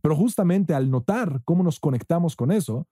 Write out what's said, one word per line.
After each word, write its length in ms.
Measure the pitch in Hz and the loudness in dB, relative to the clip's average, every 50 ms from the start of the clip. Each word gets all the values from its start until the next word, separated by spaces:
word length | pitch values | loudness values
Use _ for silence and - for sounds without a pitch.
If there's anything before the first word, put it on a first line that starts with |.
Pero 160 | _ 151 156 | _ 2 2
justamente 560 | 147 196 247 208 - 196 175 175 196 196 156 160 | 4 2 0 2 2 2 2 2 2 2 0 0
al 180 | 139 131 135 | 0 0 0
notar 520 | 131 127 120 - 196 240 247 175 139 131 - | 0 0 0 0 -2 -2 -2 -4 -4 -6 -2
cómo 180 | - 165 180 185 | -2 0 2 2
nos 160 | 175 - - | 0 -2 -2
conectamos 580 | - 156 131 117 - _ 165 175 175 165 - | -2 -2 -2 -2 -2 _ -2 0 0 -2 -2
con 140 | - 120 131 190 | -2 -2 0 0
eso 340 | 220 165 - 110 123 160 _ | 0 -2 -2 -6 -8 -8 _